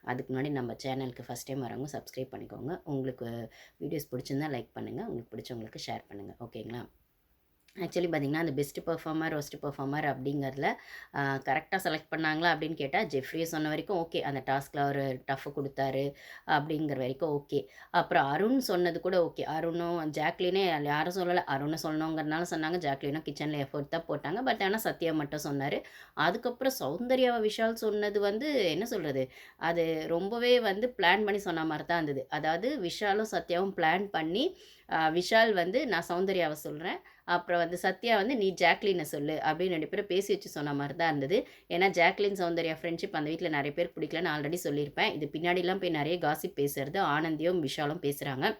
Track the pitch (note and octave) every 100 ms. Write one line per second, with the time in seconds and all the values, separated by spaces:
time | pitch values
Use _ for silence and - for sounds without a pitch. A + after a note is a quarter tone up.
0 | - B2+ - C3 C#3+ C#3 A#2+ A2 C3+ C3
1 | C3 B2 B2 B2 - C3+ A#2 A2 D3 B2
2 | - - C3 G#2 G#2+ G#2 A#2+ F3+ - C#3
3 | C3 B2 A#2 A#2 A2+ - - _ D3+ D#3+
4 | - B2+ - C#3 D#3 B2+ - A#2 A2 A#2
5 | A3+ C3 A#2+ A2+ - A#2+ A2 - - A2
6 | - G2+ G2 - A#2 A2+ A2 A#2+ - _
7 | _ _ _ _ _ _ _ - F3 F3+
8 | F3 D#3 C#3 D#3 E3 C3+ C#3+ - - D#3+
9 | E3 D#3 D#3+ D3+ C#3+ D3 D3 C#3 C#3 D3
10 | D3+ C3 C3 C#3+ C#3 C#3 E3+ - - -
11 | - C#3+ C#3 C3+ C3+ C#3 - F#3+ F3 D#3
12 | - D#3+ D#3+ D#3 E3+ D3+ D#3 D#3+ C#3 F3+
13 | F3 C#3 C3 D#3+ E3 D#3+ D3+ D#3 D#3+ F#3
14 | E3 E3+ C#3+ C#3 B2+ C#3 C#3 D3+ C#3+ C#3
15 | C3+ C3 - C3+ D3+ D3 C#3 - C3+ C3+
16 | C#3 C#3 - - - D#3 D3 D#3 D#3 C3
17 | B2+ C3+ D#3+ D3 C#3+ C#3+ - - - F3
18 | E3+ F3 C#3 D3+ G#3+ C4 B3 F3+ F3 E3
19 | F3+ F#3 E3 - C3+ D#3 E3+ E3+ E3+ F3
20 | D#3 D3+ D#3 E3+ F3+ F#3+ F#3+ D#3 D3 D3
21 | E3 F#3+ F3 F3+ - C#3 D3 D#3 D#3+ D#3
22 | D#3+ D#3+ D3+ D#3 F3 E3 D#3 F3+ D3+ C#3
23 | D3 D#3 D#3 C#3+ D3+ D3 C3+ D3+ C#3+ E3
24 | E3 D3 C#3 G3+ C4 A3 G3 A3 F3+ D3
25 | E3 D#3 C#3+ D3+ D3 C#3+ C#3 G#3 - -
26 | - - D#3 A3 B3 A#3+ C4 C4 C3 E3
27 | A#3+ C4 B3 A#3+ G#3+ G#3+ A3+ A3+ A3 G#3
28 | G#3 G#3 G3+ G#3+ D4+ C#4 F3+ D#3 A#3 A3+
29 | D#3 C3+ B2+ - - - E3 E3+ D#3+ D#3+
30 | D#3+ E3+ G3 A#3 A#3+ B3 A3 G3 B3 -
31 | F3 G3 G#3 G3+ F#3+ E3 D#3+ D3+ D3+ E3+
32 | D3+ C3+ - D3+ D#3 E3+ A#3 D4 F3 -
33 | G#3 G3+ G#3 F3+ - F3 G3 F#3+ D#3+ F3+
34 | G3+ E3 D#3+ F#3+ E4+ - - - - E3
35 | D#3+ E3+ F3 A3 A3+ F#3+ E3+ A#3+ D4 E3+
36 | E3 F3 G3 F#3 D#3+ D3+ D#3 D3+ F3 D#4
37 | - - - F3+ F#3 F3 E3 F3 F#3+ F#3+
38 | A#3 A3+ G3+ C4+ F#3+ E3+ E3+ E3+ G3+ F3+
39 | D3+ D#3 D3 D#3 - D#3 F#3 E3 D#3 F#3+
40 | G3+ F3+ G3 F#3+ - D#3+ D3 C#3+ C#3+ E3+
41 | E3+ D3 C3+ G#3 - - _ E3+ F#3+ F3+
42 | E3+ G3 G3+ F#3+ F3 E3+ E3 D#3 F3 E3+
43 | G3 E3 D3 E3 F3 D3+ C#3+ C#3+ F3 -
44 | D3 E3 E3+ D3+ D3 F3 E3 D3 D3 -
45 | F#3 - D3 D#3+ F3 F3+ F3 F#3+ F3+ D#3+
46 | D3 F3 D#3 D#3 F3+ - C#3+ C#3+ C3+ F#3+
47 | E3+ D3 D#3+ D#3 E3 F#3 C#3+ - D3 D#3
48 | C#3+ C#3+ C#3+ C3 F#3+